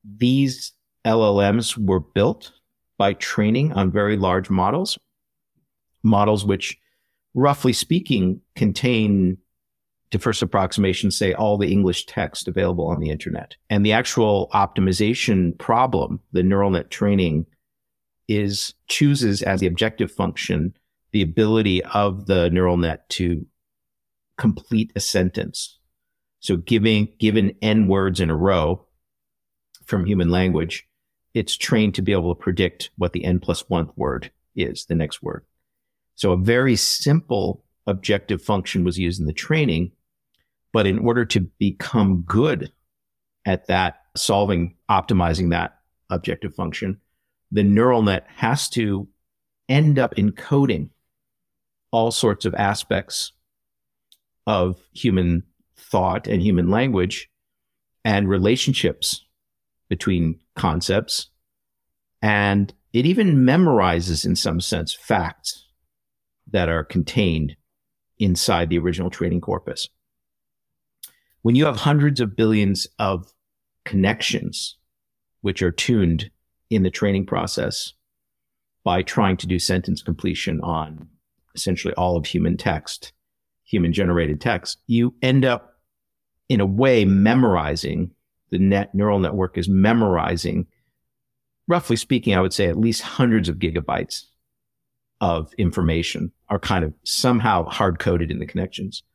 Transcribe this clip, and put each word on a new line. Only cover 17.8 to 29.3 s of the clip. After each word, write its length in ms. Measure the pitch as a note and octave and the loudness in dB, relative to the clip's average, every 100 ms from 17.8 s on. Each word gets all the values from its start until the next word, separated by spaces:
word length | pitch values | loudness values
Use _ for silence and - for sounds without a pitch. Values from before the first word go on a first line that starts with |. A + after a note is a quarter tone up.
| _ _ _ _ - | _ _ _ _ -4
is, 460 | G#2+ G2+ G2+ - - _ | -2 -2 -4 -8 -12 _
chooses 560 | - D3 C#3 A#2 G2 | 0 2 2 0 0
as 160 | G2 F#2+ | 0 0
the 80 | F#2+ | 0
objective 440 | F2 A2 - G2 | 0 -2 -2 -6
function 640 | - F2+ - - F2 E2+ - _ _ _ | -2 -4 -4 -4 -2 -2 -6 _ _ _
the 100 | G#2 | -2
ability 640 | D#2+ D#2+ G#2+ A2+ G#2 F#2 | 0 2 2 2 2 0
of 420 | - G#2 G2+ F#2+ G2+ | 0 0 0 -2 0
the 240 | F#2+ E2+ | 2 4
neural 280 | F2+ F2+ F2 | 2 2 2
net 300 | E2 D#2+ _ | 0 -4 _
to 360 | - F2+ E2 - _ _ _ _ _ _ _ _ - | -4 -2 -2 -6 _ _ _ _ _ _ _ _ -2
complete 520 | A#2 - - A2+ A2 - | -2 -2 -2 -2 -2 -4
a 40 | |
sentence 760 | - G2 F2+ - - - - _ _ _ _ _ _ _ - | -2 0 0 -2 -8 -10 -14 _ _ _ _ _ _ _ -4
so 80 | F2+ | -4
giving, 540 | E2 A2+ A2 G#2+ G#2+ _ | 0 2 4 2 0 _
given 380 | G#2+ G#2+ G2+ - | 2 2 0 0
N 280 | A2 G#2+ G2 | 0 2 4
words 320 | G2 F#2+ F2 | 2 0 0
in 80 | E2+ | -2
a 60 | D#2 | 0
row 480 | F#2 F2+ D#2 F#2+ _ _ _ _ _ | 2 2 0 -2 _ _ _ _ _